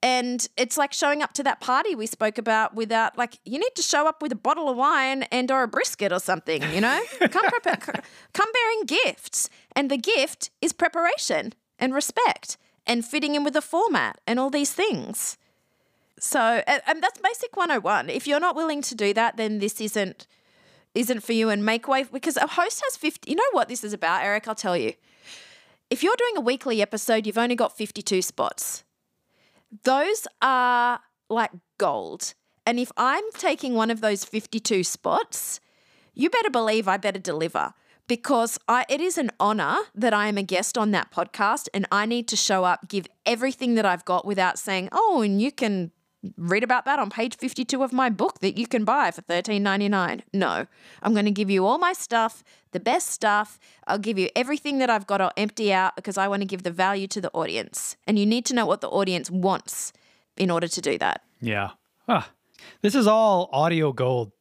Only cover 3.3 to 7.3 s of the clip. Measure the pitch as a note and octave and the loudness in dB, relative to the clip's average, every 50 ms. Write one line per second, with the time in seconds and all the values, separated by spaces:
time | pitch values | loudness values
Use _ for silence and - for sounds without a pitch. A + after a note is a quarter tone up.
3.3 | - - _ - A3 C#4+ G4 B4+ B4+ - - - F4+ D4 D4 D#4 D#4 - D4+ D4+ | -4 -14 _ -8 -4 -2 -2 -2 -2 -2 -2 0 2 2 2 2 0 0 -4 -6
4.3 | C4 G3 _ B3 D4 D#4 D#4+ D4 B3+ A#3 B3+ C#4+ D#4 D4 C4 C4 C4+ C4+ C4 - | -6 -2 _ 0 0 2 0 -2 0 2 2 2 4 2 2 0 0 -2 -4 -2
5.3 | - B3 B3+ B3+ C4 C4+ B3+ A#3 - - A#4 - - - G#3 G3 F3 F#3 - - | -2 -2 0 2 2 2 2 0 0 -2 -2 -2 -4 -2 -2 0 0 -2 0 -2
6.3 | F#3 D#3+ - - D#3+ D3+ C#3 D#3 D#3 F3+ G#3 A#3 C4+ E4 A4+ - - B4+ F4+ - | -2 -2 -2 -2 -2 -2 -2 -2 -2 0 2 2 2 0 -2 -6 -2 0 0 2